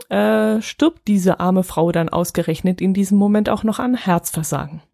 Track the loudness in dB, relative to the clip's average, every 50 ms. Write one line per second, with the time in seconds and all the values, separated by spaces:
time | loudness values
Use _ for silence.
0 | -10 -4 -2 0 2 2 2 2 2 2 0 -2 -4 -6 -2 0 0 0 0 -2
1 | -2 0 0 2 2 2 2 2 2 2 2 2 0 0 0 0 0 2 2 0
2 | -2 0 -2 -2 -2 -2 -2 -2 -2 -2 -2 -2 0 -2 0 0 0 0 0 0
3 | 0 2 2 4 4 4 2 2 2 0 0 0 0 -2 -2 -2 -2 -2 -2 0
4 | 0 0 0 0 0 -4 -6 -6 -6 -4 -4 -6 -6 -8 -12 -16 -18 _